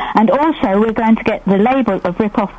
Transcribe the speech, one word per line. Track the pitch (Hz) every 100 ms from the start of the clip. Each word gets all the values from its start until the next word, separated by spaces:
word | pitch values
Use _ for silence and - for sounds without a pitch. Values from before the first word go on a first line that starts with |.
| - -
And | 220
also, | 269 320 - 220 196
we're | 226
going | 220 226 226
to |
get | - 214 185
the | 196
label | 233 269 226 185
of | 180 180
rip-off | 208 - 196